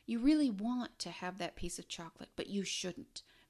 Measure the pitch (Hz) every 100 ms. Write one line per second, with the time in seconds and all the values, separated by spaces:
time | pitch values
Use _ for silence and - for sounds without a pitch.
0 | - 226 262 311 277 196 220 247 233 -
1 | 175 170 180 185 170 - 175 - - -
2 | 165 - - - - 202 180 - 185 -
3 | - - - -